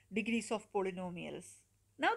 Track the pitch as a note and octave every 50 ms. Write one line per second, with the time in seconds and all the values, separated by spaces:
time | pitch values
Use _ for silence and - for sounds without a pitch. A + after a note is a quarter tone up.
0 | _ _ F#3+ A3 G#3 A3+ A#3 A3+ A3 - A#3 G#3+ - - - G3+ F#3+ F#3+ F3+ F#3
1 | F#3 F3 F3 E3 D#3+ D3 D3 F3 - - - - _ _ _ _ _ _ _ -
2 | D4+ G4 A4+